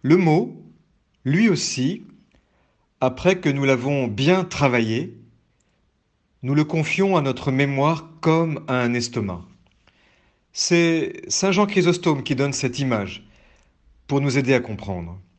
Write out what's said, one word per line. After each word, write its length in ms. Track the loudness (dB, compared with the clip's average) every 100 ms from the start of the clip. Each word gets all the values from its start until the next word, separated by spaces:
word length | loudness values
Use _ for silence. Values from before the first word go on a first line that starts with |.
le 160 | 4 4
mot, 480 | 6 2 0 -8 -20 _ _ _ _ _
lui 260 | -2 2 4
aussi, 540 | 2 -2 -2 -4 -4 -12 -20 _ _ _ _ _ _ _ _
après 400 | -2 2 0 2
que 100 | 0
nous 140 | 0
l'avons 440 | 2 2 2 -2 -2
bien 360 | 0 2 2
travaillé, 720 | 0 0 2 2 0 -2 -4 -12 -20 _ _ _ _ _ _ _ _ _ _ _
nous 140 | -2 0
le 80 |
confions 520 | 2 0 -2 0 2 2
à 60 |
notre 300 | 0 -2 -2
mémoire 580 | 0 0 2 0 0 -6 -4
comme 440 | 0 2 2 -4 -2
à 140 | 0
un 140 | 0 -2
estomac. 500 | -4 -4 -6 -8 -14 -20 _ _ _ _ _ _ _ _ _
C'est 680 | -8 0 2 2 2 -2 -8 -8
saint 240 | -2 0
Jean 160 | 2 2
Chrysostome 560 | 2 2 2 0 -2
qui 100 | -2
donne 200 | -2 -2
cette 260 | -2 -4 -2
image 480 | -2 -2 -4 -10 -20 _ _ _ _ _ _ _ _
pour 120 | -2
nous 200 | 0 -2
aider 160 | 2 0
à 60 |
comprendre. 600 | 0 -10 -8 -8 -10 -14 -20